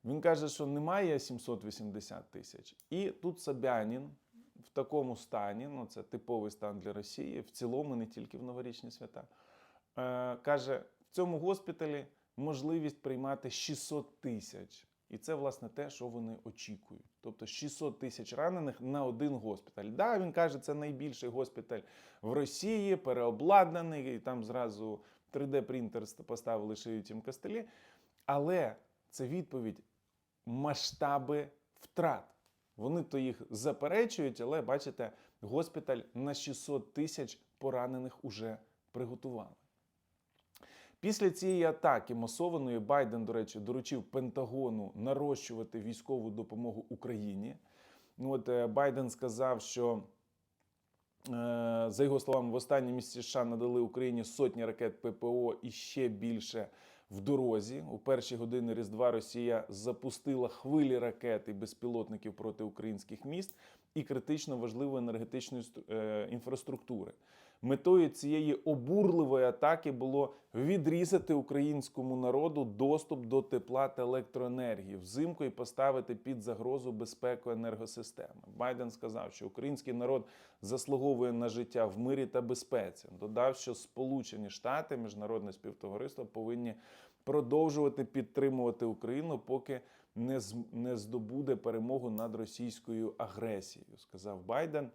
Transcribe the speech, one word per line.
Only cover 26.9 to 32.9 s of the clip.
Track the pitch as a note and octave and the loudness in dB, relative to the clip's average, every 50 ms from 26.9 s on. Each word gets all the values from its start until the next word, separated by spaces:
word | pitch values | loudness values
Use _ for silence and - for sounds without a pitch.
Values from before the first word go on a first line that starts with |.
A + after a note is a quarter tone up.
| A2+ A2 G2 - | -6 -6 -6 -8
їм | G#2+ A2+ | -12 -10
костелі. | - C3 B2+ - - - G#3 A#3 A3+ - - - - - - _ _ _ _ _ _ | -8 -10 -10 -8 -8 -6 -6 -6 -6 -8 -16 -20 -20 -20 -20 _ _ _ _ _ _
Але | - C#3 C#3+ C#3+ D#3+ F#3 F3+ D3 A2 G#2+ - _ _ _ _ _ _ | 0 2 2 4 4 2 2 2 0 -2 -8 _ _ _ _ _ _
це | - - C3 | -8 -6 -4
відповідь, | B2 D3+ F#3 D#3+ - B2+ C3 A#2 A2 F#2+ - _ _ _ _ _ _ _ _ _ _ _ _ _ | -2 -2 -4 -4 -4 -6 -4 -4 -4 -4 -6 _ _ _ _ _ _ _ _ _ _ _ _ _
масштаби | A#2 A#2 C3 C#3+ D3+ C#3 - - - - - D3+ C#3+ C#3+ C#3 C3 C#3+ D3 D3 C#3+ C#3+ - _ _ _ _ - | -6 -2 0 0 0 0 0 -2 -6 -2 0 2 4 4 2 2 2 0 0 0 -4 -12 _ _ _ _ -20
втрат. | - - _ - E3+ D#3+ C3 G#2+ - - _ _ _ _ _ _ _ _ _ | -20 -6 _ 2 2 2 2 0 -6 -16 _ _ _ _ _ _ _ _ _
Вони | - G#2+ C3 | -4 -2 0